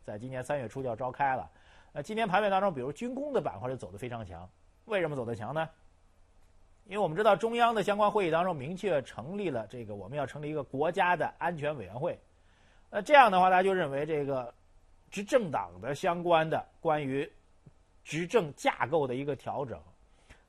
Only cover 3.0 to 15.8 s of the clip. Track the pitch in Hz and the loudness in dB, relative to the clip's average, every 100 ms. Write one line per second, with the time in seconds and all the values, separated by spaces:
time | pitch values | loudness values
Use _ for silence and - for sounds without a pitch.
3 | 240 254 294 233 131 95 127 127 92 101 | -8 -6 -2 -2 -2 -6 -6 -6 -10 -10
4 | 127 120 98 85 92 _ _ _ - 202 | -10 -8 -10 -12 -16 _ _ _ -4 0
5 | 156 139 117 107 110 156 160 - - _ | 0 -2 -4 -6 -4 -4 -6 -10 -20 _
6 | _ _ - _ - - - _ - 202 | _ _ -20 _ -20 -20 -20 _ -8 -2
7 | 175 165 220 196 226 233 233 220 196 208 | -2 4 4 6 2 4 4 4 2 4
8 | 208 208 170 160 185 156 135 180 202 147 | 4 4 2 2 0 -2 -6 -4 0 0
9 | - - 131 202 180 120 104 127 107 101 | -2 -10 -10 -6 -4 -4 -6 -10 -10 -10
10 | 95 143 131 147 147 156 127 135 160 185 | -8 -6 -6 -6 -6 -6 -6 -2 0 2
11 | 180 147 123 - 175 160 147 147 90 117 | 2 2 -2 -2 -4 -2 -4 -4 -8 -6
12 | 131 - _ _ _ _ _ _ - 208 | -6 -6 _ _ _ _ _ _ -8 -4
13 | 202 285 226 185 185 185 190 185 147 139 | 6 8 8 8 6 6 4 2 0 -2
14 | 156 151 139 131 120 - _ - _ - | -2 -2 -2 -4 -6 -14 _ -20 _ -20
15 | - 196 208 277 180 120 90 90 | -14 -10 0 2 2 -4 -6 -8